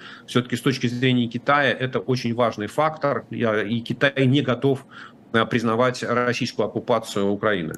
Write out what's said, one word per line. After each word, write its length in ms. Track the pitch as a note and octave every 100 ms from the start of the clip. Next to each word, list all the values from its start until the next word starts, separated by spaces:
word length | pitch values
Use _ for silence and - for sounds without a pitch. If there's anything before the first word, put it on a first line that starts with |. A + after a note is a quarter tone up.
| - - -
всё-таки 280 | B2 A#2+ A#2+
с 60 |
точки 260 | C#3+ C3 A#2+
зрения 400 | A#2+ C3 B2 A#2
Китая, 440 | A#2 C3+ C#3+ C3+
это 260 | G#2+ C3 C3
очень 340 | A2+ B2+ A#2+
важный 340 | A#2 A#2+ C3 G#2
фактор, 580 | - D#3 D#3 C#3+ A#2 -
и, 140 | A2+
э, 240 | A2+ G#2+ G2+
и 140 | A#2
Китай 440 | A#2 A#2 C#3+ C#3 C3+
не 160 | C#3
готов, 440 | B2+ A#2+ C#3 C3 - - - - -
э, 120 | A#2 A2
признавать 580 | B2 A2+ A2+ B2+ B2+ G#2
российскую 600 | A#2 B2 A#2 A2+ - G#2
оккупацию 600 | A2+ - A#2 - G#2 G2+
Украины. 460 | G2+ A2 G2+ D#2